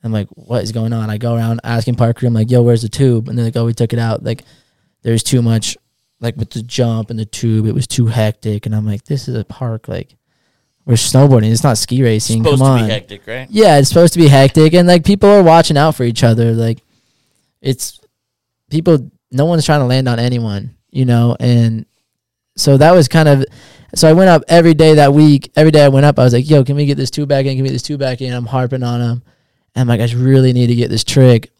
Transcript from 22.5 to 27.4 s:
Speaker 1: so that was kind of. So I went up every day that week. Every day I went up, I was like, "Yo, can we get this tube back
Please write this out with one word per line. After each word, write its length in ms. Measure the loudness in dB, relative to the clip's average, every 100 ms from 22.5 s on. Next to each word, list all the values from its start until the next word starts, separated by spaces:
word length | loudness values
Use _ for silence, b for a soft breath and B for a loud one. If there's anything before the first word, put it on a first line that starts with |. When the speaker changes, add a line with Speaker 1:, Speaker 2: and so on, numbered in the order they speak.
| -6
Speaker 1:
so 200 | 0 4
that 140 | 4
was 160 | 4 2
kind 200 | 2 2
of. 160 | 2 -2 b b b b 0
So 140 | 2
I 40 |
went 160 | 4 4
up 140 | 2 2
every 260 | 2 4
day 220 | 4 4 4
that 180 | 4
week. 380 | 4 4 4 0 0
Every 160 | 4
day 140 | 4 4
I 20 |
went 180 | 4 2
up, 140 | 2
I 40 | 2
was 80 |
like, 160 | 0 2
"Yo, 140 | 0 2
can 100 | -2
we 100 | -2
get 120 | -4
this 120 | -6
tube 180 | -6 -4
back 160 | -2